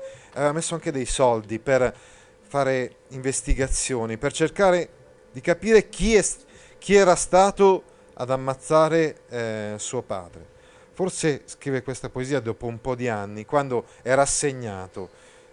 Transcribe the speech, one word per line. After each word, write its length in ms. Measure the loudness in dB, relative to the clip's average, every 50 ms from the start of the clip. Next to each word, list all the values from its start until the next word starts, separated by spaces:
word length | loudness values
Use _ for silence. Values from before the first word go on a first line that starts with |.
| -14 -16 -18 -20 -20 -14 -6
aveva 200 | -2 -2 -2 0
messo 220 | -2 -4 -6 -6
anche 160 | -6 -6 -6
dei 140 | -6 -4 -4
soldi 540 | -4 0 2 2 2 2 2 -2 -6 -8 -6
per 360 | -2 0 2 2 2 0 -2 -6 -16 -20 -20 -20 -20 _ _ _
fare 560 | _ -6 -4 -2 -2 0 -2 -2 -4 -6 -10 _ _ -18
investigazioni, 1080 | -14 -8 -6 -4 -4 -4 -2 0 0 0 0 0 -2 -2 -2 -4 -4 -4 -4 -4 -6
per 160 | -6 -6 -6 -2
cercare 560 | -2 -2 -2 0 2 4 4 4 2 0 -4 -10 -18 -20 -20 -20 _ _ _
di 100 | -18 -6
capire 480 | -2 -2 -2 0 2 4 6 6 4 2
chi 260 | -2 -4 0 4 4
è 80 | 4 4
s-, 220 | 2 -2 -10 -14 -20 -20 -20 -20 -20 -20 -12
chi 160 | 0 4 6
era 200 | 6 8 6 6
stato 680 | 4 2 2 4 4 4 4 4 4 4 4 4 4 0 -8 -20 _ _ -18 _
ad 160 | -8 -6 -4
ammazzare, 880 | -4 -4 -2 -4 -6 -6 -2 2 4 4 4 4 4 2 0 0 -2 -8 -4 _
eh, 460 | -2 0 0 -2 -4 -4 -6 -6 -8
suo 260 | -8 -8 -8 -6 -8 -6
padre. 440 | -6 -8 -8 -8 -10 -16 -20 -20 -20 -20 _ _ _ -20 -20 -20 _ _
Forse 500 | -4 -4 -4 -2 -2 0 0 0 -2 -6
scrive 380 | -14 -20 -12 -6 -4 -4 -4 -4
questa 260 | -6 -8 -8 -10 -10
poesia 320 | -8 -8 -6 -4 -4 -2
dopo 260 | -2 -4 -6 -6 -8
un 140 | -10 -10 -8
po' 140 | -6 -6 -6
di 140 | -4 -4 -4
anni, 360 | -4 -4 -6 -8 -12 -14 -8
quando 400 | -2 -2 -2 0 0 -2 -4 -6 -6 -12 -10 -4
è 120 | 0 2
rassegnato, 960 | 2 2 2 0 -2 -2 -4 -4 -6 -8 -10 -10 -10 -12 -12 -12 -12 -14 -14 -16 _ -20 -20 -20 -20 _ _